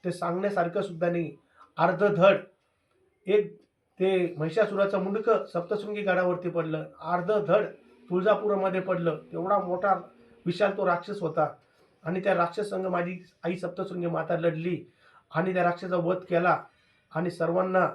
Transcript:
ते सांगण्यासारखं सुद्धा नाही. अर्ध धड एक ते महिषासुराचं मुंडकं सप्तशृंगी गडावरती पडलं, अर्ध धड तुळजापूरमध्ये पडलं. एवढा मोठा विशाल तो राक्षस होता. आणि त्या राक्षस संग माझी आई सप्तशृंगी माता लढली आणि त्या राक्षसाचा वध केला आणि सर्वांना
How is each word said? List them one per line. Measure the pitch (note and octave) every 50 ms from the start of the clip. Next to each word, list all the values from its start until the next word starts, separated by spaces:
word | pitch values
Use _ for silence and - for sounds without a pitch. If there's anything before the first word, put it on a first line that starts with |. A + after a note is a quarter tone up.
| -
ते | F3+
सांगण्यासारखं | D#3+ - E3 E3+ E3+ F#3 G3+ G3+ G3+ F#3 E3+ E3+ - G3+
सुद्धा | F#3 - E3+ D#3+ F3 F3
नाही. | F3 F3 E3 C#3+ - _ _ _ _ _ - _ _
अर्ध | - D#3+ F3 F3+ D#3+ G3+
धड | G3+ - D#3+ F3+ G3 F#3+ - - - _ _ _ _ _ _ _ _ _ _ _ _ _ _ _
एक | F#3 G3+ G#3+ - - - - _ _ _ _ _ _ _ _
ते | F#3 F#3+ F#3+ F3+ F3 E3 -
महिषासुराचं | D3 D#3 E3 - A3 G#3 G3+ G3 G3 G3+ G3 G3+ F#3+ F#3
मुंडकं | G3 G3+ A3 A3 A#3 A3 F#3 -
सप्तशृंगी | - - E3+ E3+ - F3+ G#3 G3+ G3+ G#3 G#3
गडावरती | G3+ F#3+ F3+ F3+ F3+ F3+ F3 F3 F3+ F3
पडलं, | E3 E3+ D#3+ D#3 D#3 D#3 D3 - - -
अर्ध | D#3+ D#3+ F3 F3 E3+ F#3
धड | A3 G#3 C#3 C#3+ F3+ G#3+ G#3+ - - - _ - - _ - -
तुळजापूरमध्ये | F3 F#3 F#3 G#3+ G3+ G3 G#3+ G#3 G3+ F#3+ F#3+ F#3+ F#3 F#3
पडलं. | F3+ F#3+ F3+ E3+ E3+ E3 D3+ D#3 - - E3
एवढा | E3 E3+ F#3+ G#3
मोठा | G3 F3+ F3+ F3+ F3+ - G3+ F#3+ F3+ - - _ _ - - - - _
विशाल | F3 E3+ - G#3 G3 G3
तो | G#3 F#3+
राक्षस | F3+ F3 E3+ - - G3 -
होता. | E3+ D#3 D#3 E3+ D3+ - - _ _ _ _ _ _ _ _ _ _
आणि | D#3+ F3 F#3
त्या | F#3 G3+ F3+
राक्षस | E3+ E3+ E3 - G#3+ G3 -
संग | G3 F#3 F#3
माझी | F#3 F3+ E3+ F3 F3+ F#3 E3+ - - _ _ -
आई | E3+ F3+
सप्तशृंगी | F3 F3 - - - C#3 - F3+ F3+ F3
माता | E3+ E3 D#3+ D#3 - E3+
लढली | D#3+ E3 E3+ D#3 D#3 E3 F#3 F3 D#3 - - _ _ _ _ _ _ _ _ -
आणि | D#3 F3 F#3+ F#3
त्या | F3+ F3
राक्षसाचा | F3 E3+ E3+ F#3+ F3+ F#3
वध | E3+ E3 E3+ F#3
केला | - - - F3 E3+ F3 F3+ D#3 - - - _ _ _ _ _ _ _ _ -
आणि | D#3+ F3 F3
सर्वांना | E3 - E3+ E3 E3+ F#3 F#3 F#3 F#3 F#3 F3 D3+